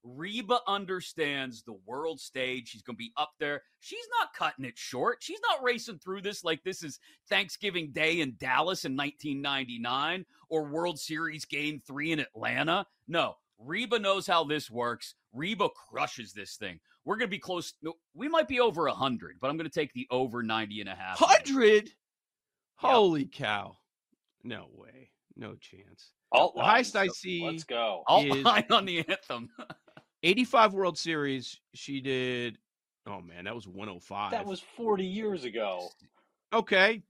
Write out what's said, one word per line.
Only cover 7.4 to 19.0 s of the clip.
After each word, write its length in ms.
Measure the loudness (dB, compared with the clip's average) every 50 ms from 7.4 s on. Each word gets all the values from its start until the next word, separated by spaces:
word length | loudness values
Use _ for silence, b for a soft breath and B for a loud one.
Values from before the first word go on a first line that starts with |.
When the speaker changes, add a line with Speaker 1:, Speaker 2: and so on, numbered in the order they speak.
| 0 -2 -8 -6 -6 -4 -2 -2 -6 -4
Speaker 1:
Day 300 | -2 0 2 2 2 2
in 140 | 0 -2 -4 -6
Dallas 460 | -2 2 2 2 2 2 -2 -2 -4
in 100 | -4 -2
nineteen 460 | -2 -2 -4 -6 _ -6 -6 -4 -4
ninety-nine 840 | -2 -2 -2 -2 -4 -6 -8 -6 -4 -2 0 0 0 0 -2 -4 -6 b b b b
or 160 | b -2 -2 -2
World 340 | -2 -4 -2 -2 -2 -2
Series 460 | -4 -8 -6 -6 -4 -4 -6 -6 -10 -10
Game 380 | _ -6 -4 -4 -4 -6 -8 _
three 280 | -12 -8 -6 -4 -2 -2
in 60 | -2
Atlanta. 640 | -2 -6 _ -6 -4 -2 0 0 0 2 0 0 -2 _ _ _ _ -4
No, 260 | -2 0 0 0 -4 _ _ _ _
Reba 420 | _ -12 -8 -6 -6 -2 0 -2 0
knows 260 | 2 2 2 2 2
how 200 | 2 2 2 2
this 260 | 2 -2 -2 -4 -6
works. 440 | -4 -4 -2 -2 -4 -6 -10 -18 -18 _ _ _
Reba 380 | _ -8 -6 -6 -2 0 0 -2
crushes 640 | -2 -4 -20 _ -4 -4 -4 -4 -4 -12 -14 -14 -12
this 220 | -14 -14 -14 -12
thing. 240 | -10 -10 -10 -10 -12 _ _ _ _ _
We're 120 | -6 -2
gonna 100 | -2 -2
be 100 | -4 -4
close. 360 | -8 -6 -6 -6 -6 -6 -8 -14 _ -12
No, 100 | -12 -12 _ _ _ _
we 120 | -8 -6 0
might 180 | 2 2 2
be 120 | 2 2 2
over 280 | 2 2 4 2 0
a 60 | 0 2
hundred, 440 | 0